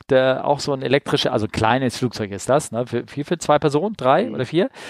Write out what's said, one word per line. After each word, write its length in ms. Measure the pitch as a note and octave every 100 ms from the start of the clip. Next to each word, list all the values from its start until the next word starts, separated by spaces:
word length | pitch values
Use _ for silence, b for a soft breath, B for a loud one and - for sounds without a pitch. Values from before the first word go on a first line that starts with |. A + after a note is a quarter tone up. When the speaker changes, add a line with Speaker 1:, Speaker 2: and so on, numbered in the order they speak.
| -
Speaker 1:
der 380 | C3 C3 C3 -
auch 120 | C#3+
so 140 | D3
ein 100 | C3+
elektrische, 480 | C3+ C#3 - C#3+ C#3+
also 160 | B2+ G#2
kleines 520 | - A2 B2+ C3 -
Flugzeug 340 | B2 - G#2
ist 160 | G2 -
das, 240 | C3+ -
ne? 140 | A2+ B2
Für, 200 | A#2+ G#2
viel 160 | -
für 140 | C#3+ F3
zwei 220 | - D3
Personen, 340 | D#3 C#3+ G3 G#3+
drei 280 | B2+ D3+
Speaker 2:
Mhm. 100 | B3+
Speaker 1:
oder 120 | C#3+ B2
vier. 220 | D#3 A#3+ B